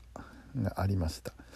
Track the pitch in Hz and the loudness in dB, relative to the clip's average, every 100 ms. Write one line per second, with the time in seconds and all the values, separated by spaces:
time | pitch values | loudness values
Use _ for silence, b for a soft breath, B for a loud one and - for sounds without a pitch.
0 | - - B B B 135 107 - 95 98 | 2 -14 B B B 0 0 4 4 6
1 | 80 - - - B | 4 0 -8 -12 B